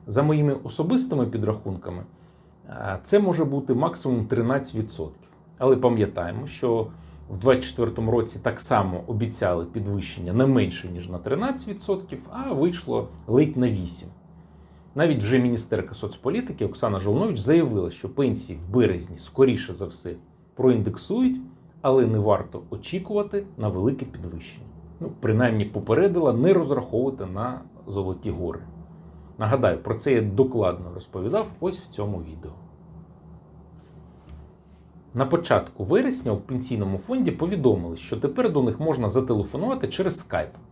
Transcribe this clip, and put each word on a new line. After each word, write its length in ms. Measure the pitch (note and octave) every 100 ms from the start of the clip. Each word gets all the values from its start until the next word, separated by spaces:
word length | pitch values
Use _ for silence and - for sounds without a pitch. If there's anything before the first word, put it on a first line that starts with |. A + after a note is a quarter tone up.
| -
За 160 | A2
моїми 300 | D3 D3+ D3 C#3
особистими 600 | - - D#3+ B3+ - C#3+ A2
підрахунками, 760 | G#2+ G#2+ G#2 G2 F2+ - F2+ - - - - - _ -
е, 300 | - G2 F#2
це 160 | - G#3
може 260 | G3 D#3 D3
бути 280 | C3 B2
максимум 520 | B2+ E3 E3+ C#3 A#2+ G#2+
тринадцять 500 | A#2 A#2 C3+ C3+ A2
відсотків. 520 | G#2+ - D#2 - - - - -
Але 200 | C3 B2+
пам'ятаємо, 720 | B2+ A2+ G2+ - E2+ G#2+ C#3+
що 400 | - B2+ A2+ A2 - - - -
в 80 | F#2+
двадцять 260 | A#2 B2+
четвертому 480 | - - A2 A2 A2+
році 280 | A#2+ A2 A2
так 160 | A#2+ -
само 420 | - A2+ F#2+ F2+ -
обіцяли 580 | A2 A2+ - G2 E2+ F2
підвищення 680 | - G2 G2+ E2+ - F2
не 120 | G#2+ C3+
менше, 440 | B2+ F#2+ F2 F2+
ніж 200 | F2 F2+
на 80 | F2+
тринадцять 500 | C3+ C#3+ B3 C4 -
відсотків, 600 | G3+ - F#3+ F#3+ B2+ -
а 220 | A#3+ C4+
вийшло 540 | D3+ E3+ F3 - A#2 - - -
ледь 300 | A#2+ D3+ C3+
на 120 | B2
вісім. 400 | G2+ E2+ - - - - - - - - - - C3+
Навіть 280 | E3 C3+
вже 160 | G#2 B2+
міністерка 540 | B2 A#2 - A2 -
соцполітики 720 | - A2 - B2+ G3+ B3 E3+ G#2+
Оксана 340 | - A#2 G2
Жолнович 400 | F#2+ A#2+ A3 B2+
заявила, 520 | G2+ E3 D3+ G#2 F2
що 240 | - - -
пенсії 440 | C3+ G#2 - D#2
в 140 | E2+
березні, 440 | A#2 A2 F2 - -
скоріше 580 | - - C3 G#2+ - F2+
за 100 | F#2
все, 300 | - F2+ - - _ _ -
проіндексують, 840 | B2+ A#2 G2+ - - G#3+ B3+ B3+ - - - -
але 240 | C#3 C3+ A2+
не 140 | A2
варто 420 | G#2 G2 - - -
очікувати 760 | - - F3+ F3+ G#3 G3+ G3+ G3+ -
на 120 | G#2+
велике 360 | F2+ G#2 C#3+ -
підвищення. 600 | - F2 E2 - - - - - -
Ну, 120 | E3+ -
принаймні 460 | B2+ G#2+ B2 A2 G#2
попередила 680 | G#2+ F2+ A#2+ G3 F3 D3+
не 200 | A2 D#3+
розраховувати 720 | F#3 C#3+ C3+ - A#2 C3+ B2+ F#2+
на 360 | F#2+ A#2+ B2+ - - -
золоті 420 | G2 F#2+ F2+ G#2+
гори. 300 | D2+ E2+ D#2 - - - - - - - -
Нагадаю, 400 | A2 C3+ A2 D#2+
про 180 | - A2
це 180 | C#3+
я 80 | B2
докладно 680 | G#2 G2+ C3 B2 F#2+ E2+ F2+
розповідав 600 | - - F#2+ G2 G3 A3 -
ось 200 | F3 F3+
в 80 | -
цьому 300 | - G#2 F#2
відео. 340 | D#2+ D#2 - - - - - - - - - - - - - - - - - - - - - - - - - - -
На 120 | A#2 C3+
початку 580 | E3+ E3+ G#2 - -
вересня 480 | G2 F#3 C4 B3+ A#2+
в 100 | G2
Пенсійному 560 | - B2+ B2+ A#2 G2 F#2+
фонді 340 | - C4 F#3+
повідомили, 640 | - E3+ F#3+ B2+ G2 E2+ E2
що 200 | - -
тепер 360 | - - B3
до 100 | D3
них 160 | B2 -
можна 300 | D#3 C3 G#2+
зателефонувати 760 | B2+ B2+ A2+ G2+ C#3+ A3 C4+ -
через 400 | - F#3 - -
Skype. 260 | E2+ D2+ - -